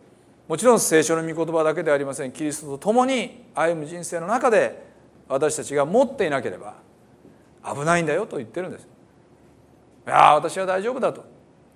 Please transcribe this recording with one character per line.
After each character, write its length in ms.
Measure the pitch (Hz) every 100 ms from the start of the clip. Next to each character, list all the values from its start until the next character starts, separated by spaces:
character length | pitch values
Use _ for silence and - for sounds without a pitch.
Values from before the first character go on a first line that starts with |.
| _ _ _ _ -
も 100 | 156
ち 80 | 247
ろ 80 |
ん 60 | 226
聖 240 | - 160
書 120 | 156 165
の 60 |
御 240 | 165 160 160
言 100 | 160
葉 80 |
だ 120 | 156 156
け 80 |
で 80 | 165
は 40 | 143
あ 20 |
り 60 | 139
ま 100 | 135
せ 120 | 135
ん。 40 |
キ 120 | -
リ 80 | 151
ス 100 | 139
ト 100 | 151
と 60 | 139
共 260 | 185 233 254
に 380 | 262 185 - -
歩 280 | - 160 170
む 40 | 147
人 180 | 175
生 160 | 165 170
の 60 | 165
中 240 | 247 262
で、 380 | 208 120 - - - - _ -
私 280 | 135 151 143
た 80 |
ち 120 | 123 143
が 100 | 143
持 200 | 208 269
っ 100 | -
て 100 | 175
い 40 |
な 120 | 139
け 80 | 113
れ 80 | 92
ば 180 | 104 - - _ _ _ - - _ _
危 180 | - 135
な 160 | 151 175
い 60 |
ん 20 | 160
だ 80 |
よ 120 | 151 226
と 120 | -
言 80 | 110
っ 40 |
て 120 | -
る 80 | 180
ん 20 |
で 80 | -
す。 80 | - _ _ _ _ _ _ _ _ _ _ _ -
「い 20 |
や 220 | 139 151
ー、 20 | 151
私 220 | 156 190
は 80 | 185
大 160 | 190
丈 100 | 208
夫 80 | 262
だ」 120 | 196
と 100 | - - - _ _ _